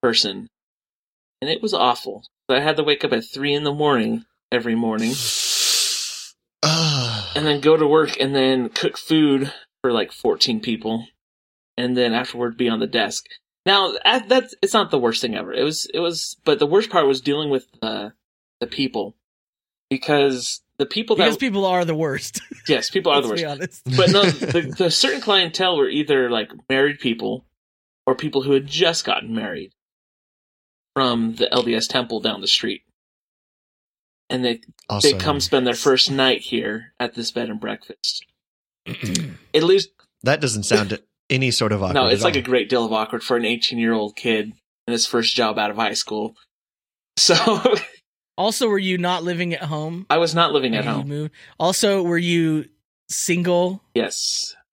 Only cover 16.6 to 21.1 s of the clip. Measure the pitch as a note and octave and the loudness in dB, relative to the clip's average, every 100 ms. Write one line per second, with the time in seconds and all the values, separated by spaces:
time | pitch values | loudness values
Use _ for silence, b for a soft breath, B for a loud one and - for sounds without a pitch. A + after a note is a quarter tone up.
16.6 | C#3+ F#3 A3 F3+ C#3+ C3 C#3+ C#3+ D3+ C3+ | 4 2 2 2 4 2 0 -2 0 -2
17.6 | - _ A2+ G#2+ G#2 _ _ _ _ _ | -4 _ -6 -6 -10 _ _ _ _ _
18.6 | A#2+ - C3 A#2+ G2+ - _ _ _ _ | -8 -2 -2 -2 -8 -10 _ _ _ _
19.6 | _ _ _ C3+ - D3 C#3 B2+ A#2 - | _ _ _ -6 0 2 4 0 -6 -10
20.6 | _ _ C3+ - A3 | _ _ -4 -4 -2